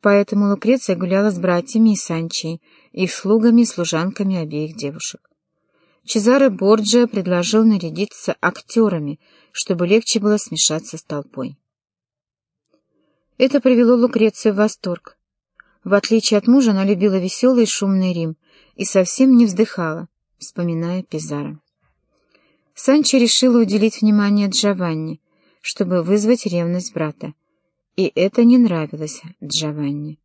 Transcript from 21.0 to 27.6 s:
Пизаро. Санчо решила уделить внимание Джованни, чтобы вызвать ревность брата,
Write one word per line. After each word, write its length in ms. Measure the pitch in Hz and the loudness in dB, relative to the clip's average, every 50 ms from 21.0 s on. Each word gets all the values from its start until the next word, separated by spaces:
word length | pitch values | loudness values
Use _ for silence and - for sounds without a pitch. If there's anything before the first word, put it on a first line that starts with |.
| 185 | -8
Пизаро. 560 | _ - 156 156 156 147 143 143 143 151 151 _ _ _ _ _ _ _ _ _ _ _ _ _ _ _ _ _ _ _ _ _ _ _ | _ -10 -10 -8 -8 -8 -8 -8 -10 -12 -14 _ _ _ _ _ _ _ _ _ _ _ _ _ _ _ _ _ _ _ _ _ _ _
Санчо 420 | - - - 269 302 302 - - | -6 0 2 2 2 2 2 2
решила 440 | 269 240 233 - - 254 254 240 240 | 2 2 2 2 2 2 4 4 4
уделить 420 | 233 185 196 208 202 226 - - 214 | 2 2 0 0 0 0 0 0 0
внимание 460 | 214 208 208 202 202 208 208 202 196 | 2 2 2 2 2 2 0 0 0
Джованни, 720 | 180 - - 202 202 185 180 170 160 156 160 160 160 156 _ _ _ _ _ _ _ _ _ | -2 -2 0 -2 -2 -2 -4 -4 -4 -6 -6 -8 -10 -12 _ _ _ _ _ _ _ _ _
чтобы 400 | - - - 202 175 180 180 165 | -14 -6 -6 -4 -2 -2 -2 0
вызвать 440 | 175 196 208 208 220 247 240 - | 0 0 0 2 2 0 0 0
ревность 460 | 208 170 175 170 170 175 180 180 - _ | -4 -4 -2 -2 -2 -4 -4 -6 -8 _
брата, 400 | 160 160 151 151 _ - 151 151 _ _ _ _ _ | -6 -6 -6 -8 _ -14 -16 -16 _ _ _ _ _